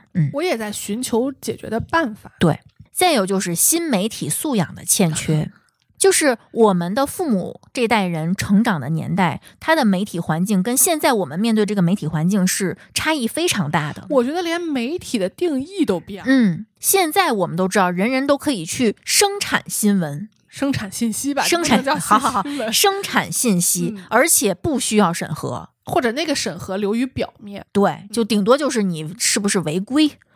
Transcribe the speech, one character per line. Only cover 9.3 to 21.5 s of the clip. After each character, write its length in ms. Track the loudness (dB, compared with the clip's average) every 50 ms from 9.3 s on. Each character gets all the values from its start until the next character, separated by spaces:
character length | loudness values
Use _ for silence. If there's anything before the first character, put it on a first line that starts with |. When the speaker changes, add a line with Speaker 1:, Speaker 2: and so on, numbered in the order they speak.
| 0 -4 -8 -16 -20 -6
Speaker 1:
他 160 | -2 0 2
的 100 | 4 4
媒 200 | 4 2 2 0
体 160 | -4 -4 -4
环 240 | -2 -2 0 0 0
境 180 | 2 2 0 0
跟 140 | 0 0
现 220 | 0 2 2 2 2
在 140 | 2 2 2
我 120 | 2 0
们 140 | -2 -2 -2
面 160 | 0 0 2
对 120 | 2 2
这 80 | 2 2
个 80 | 2 2
媒 120 | 2 2
体 120 | 0 -2
环 220 | -2 -2 -2 0 0
境 180 | 2 2 2
是 300 | 0 0 0 -2 -4 -4 -6 -10 -10 -8
差 200 | -4 0 0 0
异 120 | 0 0
非 220 | -2 -2 -2 -2 0
常 200 | 0 0 -2 0
大 240 | 0 -2 -2 -2 -6
的。 140 | -10 -6 0
Speaker 2:
我 140 | 2 2 2
觉 80 | 2 0
得 100 | -2 -2
连 180 | -2 -2 -4
媒 360 | -2 -2 -2 -2 -2 -2 -4
体 220 | -6 -6 -4 -2 -2
的 100 | -2 -2
定 320 | -4 -2 -2 0 0 -2
义 240 | -4 -4 -2 0 0
都 140 | 0 0 -2
变 260 | -4 -8 -12 -6 0
了。 60 | 2 4
Speaker 1:
嗯， 340 | 4 4 4 2 0 -6 -14 _ _
现 320 | -2 2 2 2 2 2
在 220 | 2 2 2 2 2
我 140 | 0 0
们 100 | 0 0
都 100 | 0 0
知 140 | 0 2 2
道 100 | 2 2
人 180 | 2 0 0 0
人 180 | 0 0 2 2
都 100 | 0 0
可 140 | 0 -2 -2
以 120 | -2 -4
去 320 | -6 -4 0 0 0 0 _ -4
生 360 | -2 2 2 2 2 0 -2
产 240 | -4 -2 -4 -4 -4
新 320 | -4 -6 -2 0 2 2 2
闻。 300 | 0 -2 -4 -8 -10 -12 _ _ _
Speaker 2:
生 260 | _ -10 -4 -2 -2 -2
产 180 | -2 -4 -8
信 220 | -6 -4 -4 -4 -4
息 220 | -4 -4 -4 -2
吧， 80 | -2 0
Speaker 1:
生 200 | 2